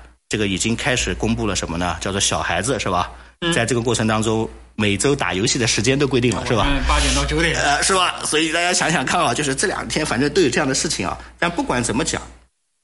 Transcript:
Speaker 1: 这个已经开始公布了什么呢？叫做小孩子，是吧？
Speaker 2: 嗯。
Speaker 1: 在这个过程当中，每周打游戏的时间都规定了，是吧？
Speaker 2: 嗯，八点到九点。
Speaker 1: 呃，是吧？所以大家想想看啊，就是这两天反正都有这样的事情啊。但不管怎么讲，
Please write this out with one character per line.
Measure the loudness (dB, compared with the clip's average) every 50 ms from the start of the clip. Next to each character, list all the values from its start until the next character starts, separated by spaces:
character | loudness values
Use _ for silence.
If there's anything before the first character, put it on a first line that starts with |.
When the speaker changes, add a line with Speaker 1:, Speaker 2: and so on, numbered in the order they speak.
| -20 -20 -20 _ _ -6
Speaker 1:
这 | -2 -2
个 | 0 0
已 | 0 0
经 | 0 -2 -2
开 | -2 0 0 0
始 | 0 0 -2 -2
公 | -2 0 0 0
布 | 0 0
了 | -2 -2
什 | -2 -4 -4
么 | -4 -2
呢？ | -2 -2 -2 -4
叫 | -4 -4
做 | -2 0
小 | 0 0 0 0
孩 | -2 0 -2 0
子， | 0 0 -2 -2
是 | -2 0
吧？ | 0 0 0 -2 -6 -16 -20 -20 -12 -6
Speaker 2:
嗯。 | -2 0
Speaker 1:
在 | 0 0 2
这 | 2 0
个 | 0
过 | 2 0 0
程 | 2 2 2
当 | 2 2 2
中， | 2 0 0 0 -4 -6 -14 -20 -12 _
每 | -2 0 0 0 2
周 | 2 2 2
打 | 0 0 -2 -2
游 | 0 0
戏 | 0 0 0
的 | 0 0
时 | 0 2
间 | 2 2 2 2
都 | 2 2
规 | 2 2
定 | 2 2 0
了， | 0 -2
是 | -2 0
吧？ | 2 2 2
Speaker 2:
嗯， | 2 0 2 2
八 | 2 2
点 | 2 2 2
到 | 0 0
九 | 0 0 0
点。 | 0 0 0 0
Speaker 1:
呃， | 2 2 2 2 2
是 | 2 2
吧？ | 2 2 0 -2 -4 -4
所 | 0 0 2
以 | 2 2
大 | 0 0
家 | 2 2 2
想 | 2 2 2
想 | 2 0 0
看 | 0 2 2
啊， | 2 2 2
就 | 0 0
是 | -2 -2
这 | 0 -2 -2
两 | -2 -4 -6 -4
天 | -2 -2 -2
反 | 0 0 0
正 | 0 2 4
都 | 4
有 | 4 4
这 | 4 2
样 | 0 0
的 | 0
事 | 0 -2 -2
情 | -2 -4 -4
啊。 | -4 -4 -6 -10 -14 -8 -4
但 | -4 -2
不 | -2 -2
管 | -2 -2 0 0 0
怎 | 0 0
么 | -2 -2
讲， | -2 -4 -6 -6 -10 -20 -20 _ _ _ _ _ _ _ _